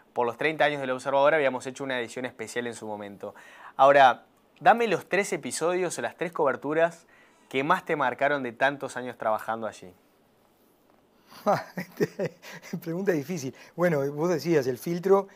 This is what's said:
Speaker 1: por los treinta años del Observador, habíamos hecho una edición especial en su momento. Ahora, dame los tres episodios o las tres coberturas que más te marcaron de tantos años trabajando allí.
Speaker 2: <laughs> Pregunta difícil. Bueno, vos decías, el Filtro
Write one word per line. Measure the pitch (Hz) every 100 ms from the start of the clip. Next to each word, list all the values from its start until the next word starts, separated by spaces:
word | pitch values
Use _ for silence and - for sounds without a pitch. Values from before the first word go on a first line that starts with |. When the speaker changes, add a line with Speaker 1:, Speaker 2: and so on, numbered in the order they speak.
| _
Speaker 1:
por | - 120
los | 113
treinta | 147 151
años | 147 143
del | 131
Observador, | 127 139 139 143
habíamos | 156 135 127 131
hecho | 127
una | 135 127
edición | 113 127
especial | 127 - 110 120 120
en |
su | 113 107
momento. | 104 101 98 101 - - - - -
Ahora, | 139 139 131 113 _ _ _ -
dame | 160 233 226
los | 170 -
tres | 180 196
episodios | 175 131 - 165 180 175 -
o |
las | 113 -
tres | 170
coberturas | 175 143 120 139 156 170 170 _ _ _ _ -
que | 131
más | 147 185
te | - 156
marcaron | 127 123 143 143
de | 123
tantos | 113 135 143 135 123
años | 123 113
trabajando | 113 110 - 113 110
allí. | - 90 - _ _ _ _ _ _ _ _ _ _ _ _ _ -
Speaker 2:
<laughs> | 208 175 - - 175 - - - 180 - - - - 170
Pregunta | 165 170 196
difícil. | 160 135 180 127 - - -
Bueno, | 175 147 143
vos | 147 175
decías, | 165 170 156 131
el | 123
Filtro | 175 175 185 196 196